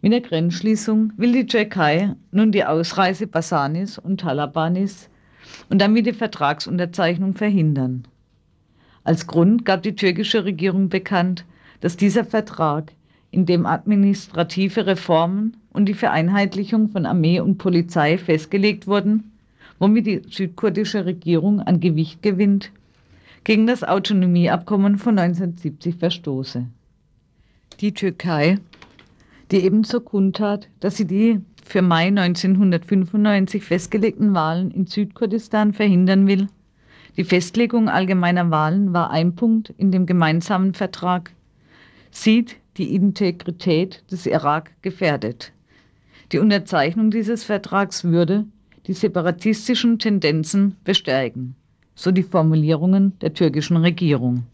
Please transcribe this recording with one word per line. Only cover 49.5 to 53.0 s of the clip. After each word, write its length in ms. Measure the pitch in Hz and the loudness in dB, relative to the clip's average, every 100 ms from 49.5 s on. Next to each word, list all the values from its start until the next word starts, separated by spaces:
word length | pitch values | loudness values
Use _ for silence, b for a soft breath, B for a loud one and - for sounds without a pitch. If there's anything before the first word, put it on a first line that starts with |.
| 214 - 240 240 226 | -2 -2 0 2 0
Tendenzen 800 | 226 202 160 160 156 196 202 190 | 0 0 0 0 0 0 0 -2
bestärken, 720 | - 196 - 131 127 117 127 131 _ _ _ | -2 -2 0 -2 -2 -6 -12 -12 _ _ _
so 160 | _ 180 | _ 0
die 120 | 185 | 0
Formulierungen 880 | 185 190 160 160 151 160 175 190 | 2 2 2 2 2 0 2 2